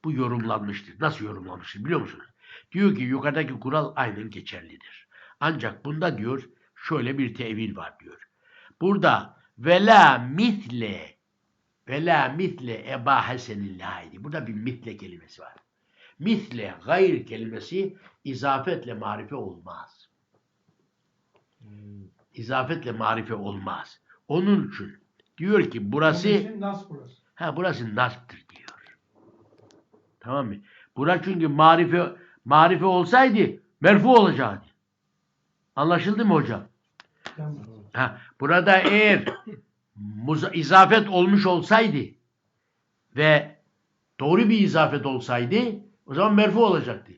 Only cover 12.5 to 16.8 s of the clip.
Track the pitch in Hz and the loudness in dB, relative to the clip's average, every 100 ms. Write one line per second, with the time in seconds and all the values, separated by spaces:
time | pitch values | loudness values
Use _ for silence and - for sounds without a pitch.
12.5 | - 123 110 - 131 123 131 113 127 120 | -6 -10 -10 -10 -6 0 0 0 -8 -10
13.5 | 101 98 90 95 90 80 90 139 156 117 | -10 -10 -10 -12 -14 -16 -18 -12 -10 -10
14.5 | 104 120 120 117 98 92 87 _ - 73 | -10 -10 -10 -14 -16 -18 -20 _ -20 -20
15.5 | _ _ _ _ _ _ _ 170 226 - | _ _ _ _ _ _ _ -2 -2 -4
16.5 | 120 98 90 | -12 -12 -12